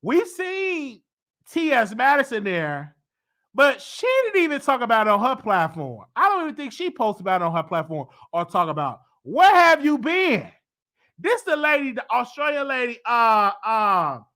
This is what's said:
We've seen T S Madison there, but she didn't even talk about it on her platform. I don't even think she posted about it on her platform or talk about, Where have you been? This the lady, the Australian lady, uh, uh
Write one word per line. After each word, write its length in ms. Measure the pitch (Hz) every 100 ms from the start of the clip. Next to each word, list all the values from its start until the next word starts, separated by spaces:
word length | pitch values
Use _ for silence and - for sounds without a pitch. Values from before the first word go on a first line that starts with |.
We've 240 | 170 320 370
seen 720 | - 370 381 381 349 277 214 _ _ _ _ _
T 220 | 330 320
S 220 | 262 214
Madison 500 | 220 262 285 277 220
there, 520 | 202 175 156 143 147 _ _ _ _ _ _
but 260 | - 285 254
she 260 | - - 480 523
didn't 180 | 480 392
even 180 | 330 285
talk 200 | - 262
about 260 | 240 226 214
it 40 |
on 100 | 208
her 160 | 240 233
platform. 680 | 220 190 160 165 139 113 - -
I 120 | 381
don't 140 | 392
even 120 | 320 285
think 160 | 285
she 180 | - 349
posted 320 | - 220 202
about 200 | 185 185
it 20 |
on 100 | 170
her 80 | 165
platform 460 | 156 175 160 156 127 _ -
or 120 | 170
talk 240 | 170 196 165
about, 320 | 151 139 113 _ _
Where 320 | 123 226 381
have 300 | 381 339 320
you 140 | 285 294
been? 520 | 247 359 370 214 - _ _ _ _ _ _ _
This 240 | 381 466
the 140 | 381 302
lady, 360 | 302 294 277
the 180 | 240 -
Australian 580 | 233 240 - 294 294 277
lady, 300 | 262 247 233 -
uh, 460 | 240 226 214 202 -
uh 560 | 214 220 208 185 156 127 104